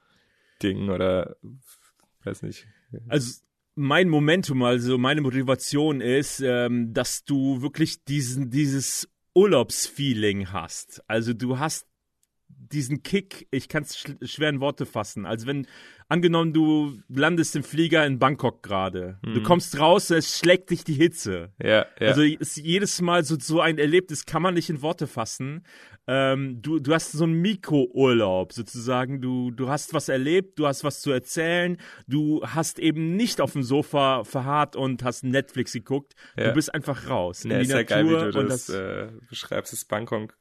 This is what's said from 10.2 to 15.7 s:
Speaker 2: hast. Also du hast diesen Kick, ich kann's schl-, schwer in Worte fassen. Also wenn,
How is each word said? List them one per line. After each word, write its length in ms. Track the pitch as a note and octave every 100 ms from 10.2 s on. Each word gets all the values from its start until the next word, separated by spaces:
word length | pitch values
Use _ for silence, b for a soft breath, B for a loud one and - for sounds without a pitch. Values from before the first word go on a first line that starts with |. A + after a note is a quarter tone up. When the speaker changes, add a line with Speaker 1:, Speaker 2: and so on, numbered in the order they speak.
| G#2+ G2 F#2+
Speaker 2:
hast. 500 | F#2+ E2 - - - -
Also 260 | A2+ A2+
du 240 | A#2 B2 B2+
hast 280 | D#3 - - _ _ _ _ _ _
diesen 540 | - B2 D3 B2 C#3+
Kick, 440 | - G3 G3 - -
ich 180 | C3+ -
kann's 280 | D#3 C#3+ -
schl-, 280 | - C#3 B2
schwer 220 | - D3+
in 120 | C#3+
Worte 260 | C#3 C3+ C#3+
fassen. 400 | A#2 G2+ - F#2
Also 200 | A2+ A2+
wenn, 200 | C#3+ C#3